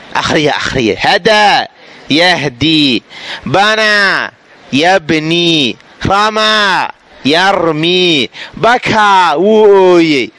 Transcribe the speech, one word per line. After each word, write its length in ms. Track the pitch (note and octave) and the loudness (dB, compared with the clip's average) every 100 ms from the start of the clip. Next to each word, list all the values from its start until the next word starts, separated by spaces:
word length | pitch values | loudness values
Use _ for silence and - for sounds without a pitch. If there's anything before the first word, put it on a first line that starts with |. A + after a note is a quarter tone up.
| - | -10
Akhriya, 380 | - - E3 D3 G2 | -8 -4 -2 0 -2
akhriya. 400 | - C3+ A2 F#2+ | -4 -2 -2 -2
Hadaa. 680 | C#3+ G3+ F3+ G#3+ G#3 D#3 G#2+ - - - - | 0 0 0 2 2 0 -4 -12 -20 -20 -4
Yahdi. 960 | D#3 F3+ E3+ C#3+ A#2+ D3+ D#3 C#3+ G#2+ - - - - - | 0 0 0 -4 -4 -2 0 0 -2 -6 -18 -16 -14 -4
Banaa. 840 | C#3 G#3 A3 G#3+ G#3 G3 D#3+ A2 - _ - - | 0 0 0 0 0 0 -2 -6 -10 _ -20 -6
Yabni. 1040 | B2+ E3+ F#3+ D3+ D#3+ D#3 E3+ E3+ D#3+ B2 - - - | -2 2 0 0 -4 -2 -2 0 0 -2 -6 -16 -10
Ramaa. 840 | - G3 G#3+ G#3+ G#3+ G#3+ G3+ E3+ B2 - _ - | -4 0 0 -2 -2 0 0 -2 -4 -10 _ -8
Yarmi. 1040 | C3 D#3 F#3+ F#3 E3 D3+ E3 F#3 F3+ D3+ A#2+ - - - | -2 0 0 0 -2 -2 -2 0 0 0 -4 -8 -20 -4
Bakaa. 800 | A3 B3 - G#3+ G#3 F#3+ F3 D3+ | 0 0 -2 0 2 2 2 0
Wuu 600 | G3 A3 G#3 G3 F#3 F3 | 2 4 6 6 4 4
ooyey. 340 | E3 C#3+ G#2 | 2 0 -4